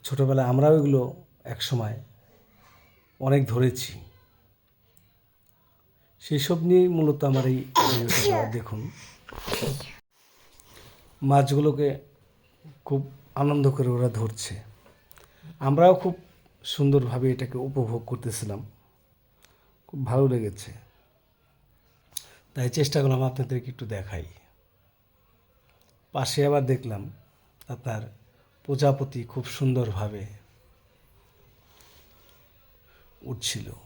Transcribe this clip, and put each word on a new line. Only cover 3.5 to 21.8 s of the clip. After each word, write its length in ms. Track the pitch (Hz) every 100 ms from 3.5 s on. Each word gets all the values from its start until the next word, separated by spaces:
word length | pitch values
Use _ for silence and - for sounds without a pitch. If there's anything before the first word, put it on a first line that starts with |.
ধরেছি। 400 | 120 127 - - - - _ _ _ _ _ _ _ _ _ _ _ _ _ _ _ _ _ _ _ _ _
সেই 180 | - 151 143
সব 120 | 170 165
নিয়েই 220 | 180 180 165
মূলত 220 | 156 143 143
আমার 140 | 131 127
এই 60 | 131 - - 143 127 117 -
ভিডিওটা। 320 | 415 359 110 117
দেখুন, 240 | 110 107 127 - - - - - - - - 139 139 - _ _ _ _ _ _ - - - - - _
মাছগুলোকে 680 | 139 139 135 143 147 135 143 135 - _ _ _ _ _ 156 - -
খুব 140 | 139 139 - - -
আনন্দ 240 | 143 147 135 135
করে 140 | 123 120
ওরা 140 | 123 110
ধরছে, 340 | 110 - - 95 - - - _ _ - - _ - - 139
আমরাও 260 | 143 180 185
খুব 100 | 185 175 - _ _ _ -
সুন্দরভাবে 540 | - 139 139 123 123 131
এটাকে 240 | 127 127 127 135
উপভোগ 340 | 139 113 117 113
করতেছিলাম, 520 | 110 117 110 107 104 104 _ _ _ _ _ _ _ _ _ _ _ _
খুব 120 | 156 120
ভালো 160 | 127 135 123
লেগেছে, 360 | 107 - - - - _ _ _ _ _ _ _ _ _